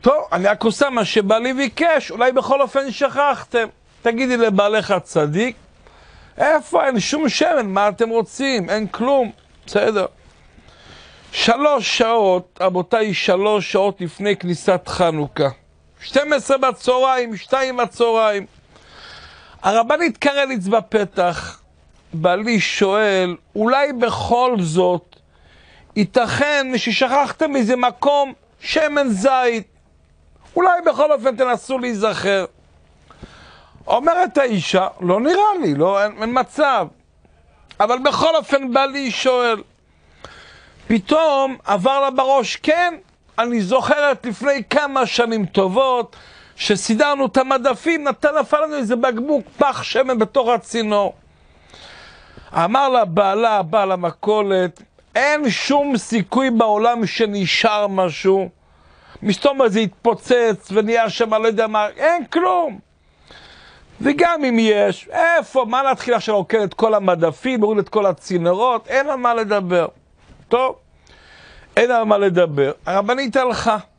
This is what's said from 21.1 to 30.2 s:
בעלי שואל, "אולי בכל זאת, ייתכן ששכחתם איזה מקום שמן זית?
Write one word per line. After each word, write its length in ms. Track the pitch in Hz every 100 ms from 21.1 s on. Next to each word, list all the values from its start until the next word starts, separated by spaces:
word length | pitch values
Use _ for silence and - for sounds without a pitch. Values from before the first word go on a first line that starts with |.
| - 180 165 - - _ _ _ _ _
בעלי 480 | 165 175 180 214 226
שואל, 760 | - - 196 202 214 190 180 170 _ 208
"אולי 360 | 220 269 285
בכל 640 | 254 233 - 175 233 254 233
זאת, 560 | 170 165 180 175 _ _ _ _ _ _ _ - _ -
ייתכן 680 | 202 254 220 120 285 294 262 254
ששכחתם 800 | - 202 254 269 269 - 320 277
איזה 200 | 214 247
מקום 560 | 247 240 285 285 277 - _ _
שמן 480 | - 311 302 294 277
זית? 600 | 196 247 262 247 233 190 _ _ _ _ _